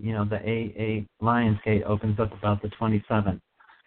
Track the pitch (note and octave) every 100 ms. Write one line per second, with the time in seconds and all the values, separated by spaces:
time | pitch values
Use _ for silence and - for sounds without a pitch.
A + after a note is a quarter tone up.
0 | G#2+ A2 G#2 G#2 G#2+ A2+ A2+ - A2 A2
1 | G#2 _ A2 A#2+ A#2 G#2 - G#2 - G#2+
2 | A2 G#2+ A2 G2+ G#2 G#2 G#2 - A2+ G#2+
3 | - A2 G2 F2+ - _ - -